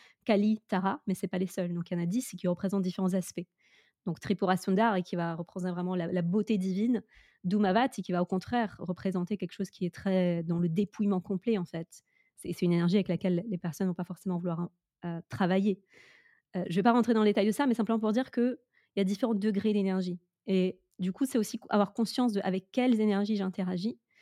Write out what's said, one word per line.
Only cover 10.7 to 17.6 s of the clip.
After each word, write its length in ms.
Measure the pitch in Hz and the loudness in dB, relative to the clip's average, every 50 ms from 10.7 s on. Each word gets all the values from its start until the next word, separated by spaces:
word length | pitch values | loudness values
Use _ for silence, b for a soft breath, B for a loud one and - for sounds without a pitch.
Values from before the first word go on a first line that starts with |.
| 160 175 202 - - - 220 202 202 185 | 0 0 -2 -2 -2 -2 0 0 0 0
complet, 380 | 180 - 202 180 - - 226 202 | -2 -2 -4 -4 -2 0 0 0
en 80 | 175 | -2
fait. 380 | - - 165 170 - - - - _ _ _ _ _ _ | -4 -8 -10 -10 -10 -14 -20 -20 _ _ _ _ _ _
C'est, 180 | - - - 175 | -12 -10 -8 -4
c'est 120 | - - | 0 2
une 60 | 175 | 2
énergie 240 | 175 170 170 175 180 | 4 4 4 4 4
avec 140 | 208 185 - | 4 2 2
laquelle 340 | 175 170 - 190 180 170 185 233 | -2 -2 0 0 0 0 -2 -4
les 80 | 208 175 | -6 -6
personnes 300 | - 180 147 - 196 185 | -6 -6 -4 -2 -2 -2
vont 60 | 180 | -2
pas 120 | - 180 | -4 -6
forcément 320 | - 175 - - 190 180 175 | -8 -10 -8 -6 -4 -4 -4
vouloir, 320 | 175 180 165 160 175 - - _ _ _ _ _ - | -2 -4 -4 -4 -4 -8 -10 _ _ _ _ _ -10
euh, 180 | 170 170 165 - _ | -10 -8 -10 -10 _
travailler. 540 | - - 196 170 185 190 196 208 190 185 b b b b b b b b b b b b b _ - | -4 0 0 2 2 2 2 2 0 -2 b b b b b b b b b b b b b _ -8
Euh, 80 | 185 175 - | -6 -6 -2
je 60 | 170 | 0
vais 80 | 185 185 | 2 4
pas 100 | 233 233 | 4 6
rentrer 200 | 247 226 233 233 | 6 4 4 4
dans 80 | 220 | 4
le 60 | 214 208 | 4 4
détail 180 | 202 - 196 | 4 4 2
de 60 | 214 | 2
ça, 160 | 208 - | 2 2